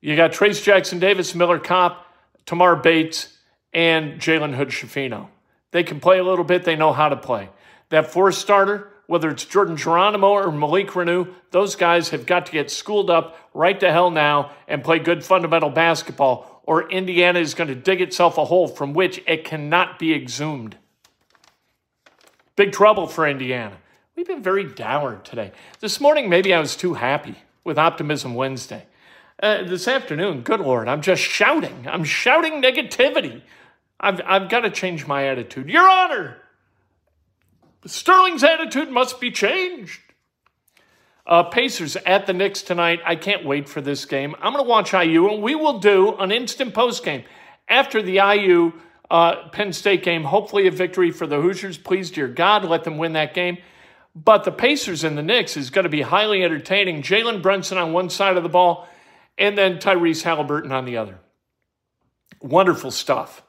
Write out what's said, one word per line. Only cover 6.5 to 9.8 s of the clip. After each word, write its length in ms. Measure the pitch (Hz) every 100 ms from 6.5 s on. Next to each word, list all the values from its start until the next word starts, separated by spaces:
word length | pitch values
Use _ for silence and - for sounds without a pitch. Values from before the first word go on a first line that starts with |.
| 180 175
They 100 | 160
know 160 | 156
how 180 | 135 151
to 60 | 139
play. 340 | - 117 98 _ _ _ _
That 220 | 156 156
fourth 240 | 175 190 185
starter, 560 | - 202 196 208 202 _ _
whether 220 | 170 160
it's 160 | - -
Jordan 320 | 196 190
Geronimo 520 | 160